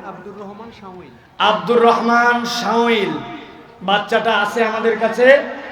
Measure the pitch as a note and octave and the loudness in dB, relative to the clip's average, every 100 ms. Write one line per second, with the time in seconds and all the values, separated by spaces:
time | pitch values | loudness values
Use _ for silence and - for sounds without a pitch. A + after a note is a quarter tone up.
0 | G#3+ E3+ G#3 G3 G3 G3+ A3+ A3 G3 F#3 | -14 -16 -18 -16 -16 -16 -18 -18 -20 -18
1 | D3 - - - G3 G#3+ F#3+ A#3+ A#3 - | -20 -20 -20 -2 0 0 2 4 4 4
2 | A#3 A#3+ A#3+ A#3+ A#3 - G3 A3+ A#3 A3 | 2 2 2 0 -2 -4 -2 0 2 2
3 | F3 D3+ C3+ - - - - - F#3 G3+ | 0 -4 -8 -14 -18 -20 -20 -10 -2 -2
4 | G3+ A3+ A3 G#3 G#3 A#3+ A3 A3 A3+ G#3+ | 0 0 0 0 -2 0 -2 0 -2 0
5 | A3+ - B3 C#4+ - - - | -2 4 6 6 4 -10 -12